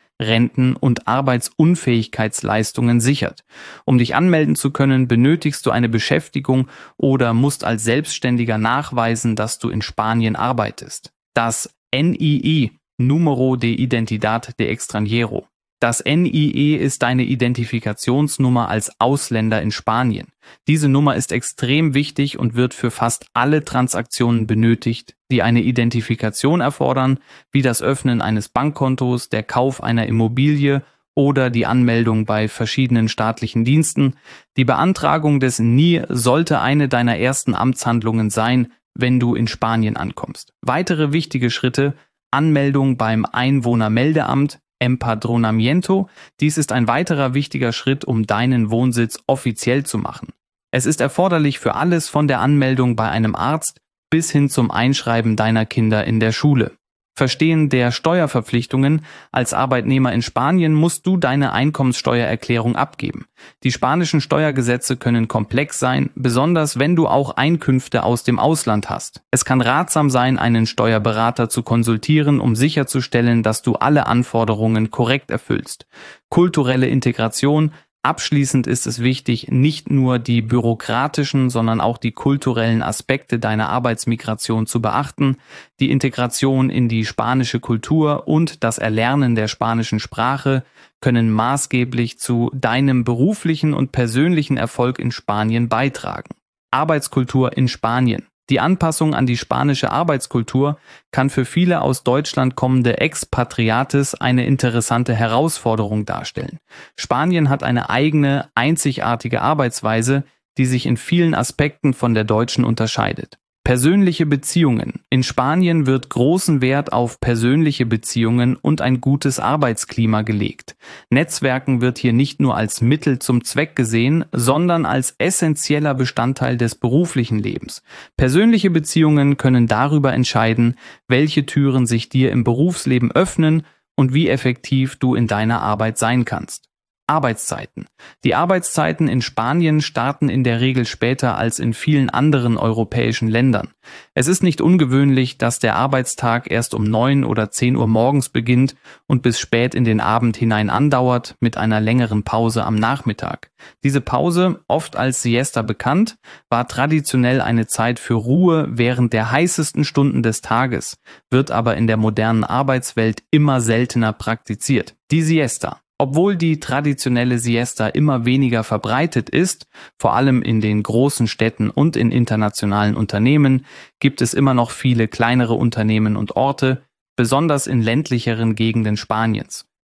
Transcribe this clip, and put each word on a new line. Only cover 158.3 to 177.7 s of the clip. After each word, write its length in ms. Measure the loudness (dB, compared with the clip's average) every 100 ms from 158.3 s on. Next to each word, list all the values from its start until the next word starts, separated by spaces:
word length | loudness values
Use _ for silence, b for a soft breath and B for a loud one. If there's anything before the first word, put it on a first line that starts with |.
| 2 4 2 0
während 440 | 0 0 2 0
der 180 | 0 0
heißesten 520 | 0 0 -2 -4 -2
Stunden 380 | -2 0 0 2
des 200 | 0 -2
Tages, 560 | -2 -2 0 -4 -8 -14 B B B
wird 200 | 0 0
aber 220 | 0 0 0
in 80 | 0
der 100 | 2
modernen 480 | 0 0 0 0
Arbeitswelt 760 | 0 0 0 -2 -2 -2 -2 -2 0
immer 320 | 2 4 2
seltener 500 | 2 0 0 0 -2
praktiziert. 840 | -2 -6 -6 -6 -6 -2 0 -2 -10 -2
Die 120 | 0
Siesta. 580 | 2 0 0 -4 -8 -10 _ -4
Obwohl 360 | -2 2 2 2
die 240 | 0 0
traditionelle 800 | -2 -2 -2 -2 0 0 0 0
Siesta 480 | 0 0 -2 -2 -2
immer 360 | 2 2 2
weniger 380 | 2 2 2 0
verbreitet 640 | -2 -4 -2 -2 0 -2 -2
ist, 380 | 0 0 -4 -14 B B B
vor 160 | 0
allem 280 | 2 2 2
in 180 | 2 0
den 240 | 2 0
großen 420 | 0 2 2 2 -2
Städten 440 | 0 -2 0 -2
und 260 | 0 0 2
in 160 | 2
internationalen 840 | 2 0 0 -2 -2 -2 0 0
Unternehmen, 720 | 0 -2 0 2 4 4 2 -2 B B B
gibt 240 | -2 0
es 100 | -2
immer 220 | 2 2
noch 160 | 2 0
viele 380 | -2 0 2 0
kleinere 460 | 0 0 2 2
Unternehmen 640 | 2 0 0 0 2 2 0
und 200 | -2 -2
Orte, 460 | -2 0 -2 -2 _ _ _ -4
besonders 500 | 0 2 2 0
in 160 | 0